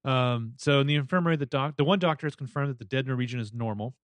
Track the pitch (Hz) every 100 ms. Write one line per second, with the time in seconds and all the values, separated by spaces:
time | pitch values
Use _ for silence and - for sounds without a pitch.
0 | 139 131 123 120 113 120 147 139 139 147
1 | 131 185 170 156 139 139 143 147 147 196
2 | 175 151 151 - 135 147 143 123 101 131
3 | 131 127 123 123 107 117 113 104 107 -